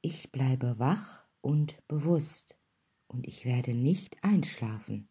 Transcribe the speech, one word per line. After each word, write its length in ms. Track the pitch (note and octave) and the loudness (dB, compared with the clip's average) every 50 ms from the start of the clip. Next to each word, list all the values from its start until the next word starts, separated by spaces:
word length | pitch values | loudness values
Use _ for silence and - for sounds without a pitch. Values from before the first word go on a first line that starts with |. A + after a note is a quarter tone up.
| - | -4
ich 280 | E3 E3 - - - | -4 -6 -6 -12 -10
bleibe 480 | - C3 C3 C3 C3 B2+ B2+ B2 A#2+ G#2+ | -4 0 2 2 2 2 0 -2 -2 0
wach 460 | B2 C#3 F3+ A3 - - - - _ _ _ _ | 2 0 0 0 -2 -8 -12 -14 _ _ _ _
und 380 | - C3+ D3 D3+ D3+ D3 - - _ _ | -2 0 2 2 2 0 -4 -14 _ _
bewusst 680 | D3+ D3+ C#3+ D#3+ F3 D#3+ B2+ - - - - - - _ _ _ _ _ _ _ _ _ _ | -4 -2 2 2 2 4 6 6 4 4 2 -2 -16 _ _ _ _ _ _ _ _ _ _
und 200 | _ - B2 B2 | _ -8 -8 -8
ich 200 | - - - - | -8 -12 -6 -2
werde 260 | B2 B2 B2 B2 - A#2+ | 0 0 0 0 0 -2
nicht 500 | A#2+ B2 C#3 F#3 F#3 - - - - - | 0 2 2 2 0 -2 -12 -16 -4 0
einschlafen. 880 | G3 G#3 F3+ C#3+ D3+ - - A#2+ A2 A2 G#2+ - - G#2+ G#2 G#2 _ | 4 4 4 2 0 -4 -6 -6 -6 -6 -8 -8 -8 -8 -10 -10 _